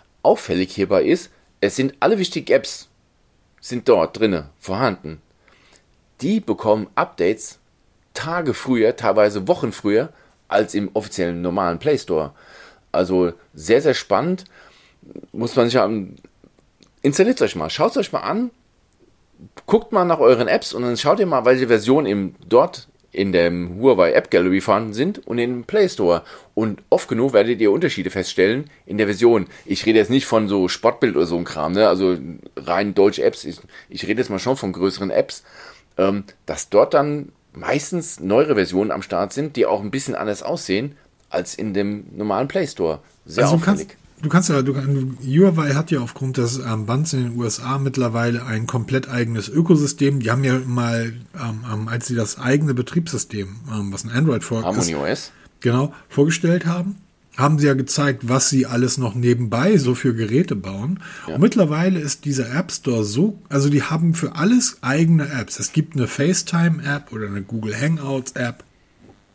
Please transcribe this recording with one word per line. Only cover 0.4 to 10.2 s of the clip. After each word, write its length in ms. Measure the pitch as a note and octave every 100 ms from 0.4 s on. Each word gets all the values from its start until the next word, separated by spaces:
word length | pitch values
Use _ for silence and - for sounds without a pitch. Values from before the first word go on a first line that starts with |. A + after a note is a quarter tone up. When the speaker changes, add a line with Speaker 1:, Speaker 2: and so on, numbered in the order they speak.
| - F2+ F#2
Speaker 1:
hierbei 300 | - F#2+ G2
ist, 280 | D#2 F3 - _ _ -
es 140 | G3
sind 200 | - C3+ -
alle 220 | D3 G#3+
wichtigen 320 | F3+ E3+ -
Apps 360 | C3 - - - _ _ _ _ _ _ _
sind 280 | - A#2+ -
dort 320 | G#2+ E2 -
drinne 300 | A2 F2+ C#2+ _
vorhanden. 600 | - F#2+ B2+ F#2 D2+ D#2+ _ _ _ _ _ _ _ _ _ -
Die 180 | C#3+ A3
bekommen 480 | F#3+ G#2 A2 A2 G#2
Updates 640 | - E3+ - F2 A2+ - - _ _ _ _ _
Tage 400 | - D3 E3+ D#3
früher, 400 | A2 - B2 A2
teilweise 540 | B2 A#2 G2 G#2 G2+ F#2+
Wochen 240 | F3 B2+
früher, 400 | - G#2+ G#2 D3+ _